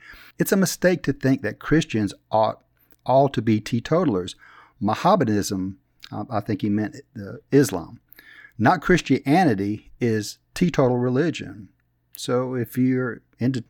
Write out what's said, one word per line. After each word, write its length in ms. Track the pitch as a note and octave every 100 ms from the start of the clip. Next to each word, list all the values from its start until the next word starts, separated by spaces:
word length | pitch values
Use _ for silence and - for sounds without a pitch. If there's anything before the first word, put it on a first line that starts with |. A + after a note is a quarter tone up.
| - - - -
It's 140 | E3+
a 60 | G3
mistake 480 | F3+ - F3+ E3+
to 80 | -
think 300 | - C3 C3+
that 180 | G#2+ A2+
Christians 520 | - D3+ - A2+ G2 - -
ought 320 | A2 A2 - _ _ _ _ -
all 220 | C3 C#3
to 120 | B2+
be 200 | A2+ G#2+
teetotalers." 720 | - A#2 - E3 D#3+ F#2 F#2 - - - _ -
Mohammedanism, 1000 | G2+ - F3 G3+ A2 G#2 F#2 G2 F#2+ G2 _ _ -
uh, 140 | G#2+ G#2
I 120 | G#2+
think 220 | - G2+
he 60 | G#2+
meant, 280 | G#2 G2+ - - G#2+
uh, 180 | G2 A#2 -
Islam, 480 | C#3 C3+ F2+ D#2+ - _ _ - - - -
not 240 | A#2 F3+
Christianity, 1080 | - F3+ - B2+ C3+ E3+ E3 F#2+ G2+ G#2+ - -
is 380 | A#2+ G#2+ G2+ - _
teetotal 440 | - F3+ D3 B2+ B2
religion. 720 | B2+ B2 E3 - - G#2 F#2 _ _ _ _ -
So 400 | - B2 B2+ B2+
if 200 | A2+ B2+
you're 440 | B2+ B2+ B2 - _ -
into 240 | B2 B2+